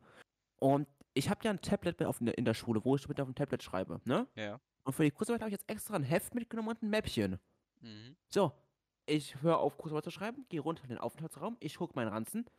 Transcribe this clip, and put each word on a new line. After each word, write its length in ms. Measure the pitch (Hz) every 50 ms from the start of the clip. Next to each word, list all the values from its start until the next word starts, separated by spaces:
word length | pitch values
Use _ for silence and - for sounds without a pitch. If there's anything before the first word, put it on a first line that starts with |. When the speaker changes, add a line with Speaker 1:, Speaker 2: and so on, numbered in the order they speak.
| _ - - - - _ _ _ _ _ _ -
Speaker 1:
und 260 | 131 135 139 143 151 - _ _ - _ -
ich 140 | 135 135 -
hab 120 | 202 - -
ja 60 | 226
ein 100 | 202 170
Tablet 380 | - - 208 - - 175 160 -
mit 80 | 151 -
auf, 120 | 113 -
in 240 | 120 113 - - 127
der 100 | 117 113
Schule, 300 | - - 120 113 107 -
wo 100 | 127 135
ich 140 | 143 - -
mit 120 | 143 -
auf 60 | 139
dem 80 | 131 127
Tablet 280 | - 143 - 127 117 -
schreibe, 380 | - - 92 95 - 85 107 -
ne? 240 | 113 135 196 254 - -
Speaker 2:
Ja. 240 | 110 107 104 104 131 _ _ _ _ -
Speaker 1:
Und 80 | 139 131
für 100 | - 156
die 80 | 147
Kursarbeit 300 | - - 214 - 233 226
hab 80 | 226 220
ich 40 | 196
jetzt 160 | - - -
extra 280 | 214 208 - - 208
ein 80 | 180 143
Heft 300 | 120 160 196 - - -
mitgenommen 340 | 240 233 - - 226 220 220
und 140 | 226 - 226
ein 80 | 208
Mäppchen. 500 | 208 214 214 - - 226 101 95 92 95 _ _ _ _ _ _ _ _
Speaker 2:
Mhm. 360 | - 113 107 107 110 127 143 _ _ -
Speaker 1:
So, 240 | - 214 190 143 - _ _ _ _ _ _ _ _ _ -
ich 340 | - 151 156 139 - - 131 143
hör 160 | 165 165 -
auf, 180 | - 143 - -
Kursarbeit 260 | - 160 151 151 -
zu 60 | 175
schreiben, 360 | - - 190 220 240 285 262 -
geh 100 | 180 151
runter 260 | 135 160 165 - -
in 60 | 127
den 80 | 117 -
Aufenthaltsraum, 580 | - 117 - - 160 160 - 139 156 214 240 -
ich 160 | - 156 -
guck 200 | - 175 - -
meinen 120 | 135 117 110
Ranzen, 360 | 101 113 113 - - 226 240 - _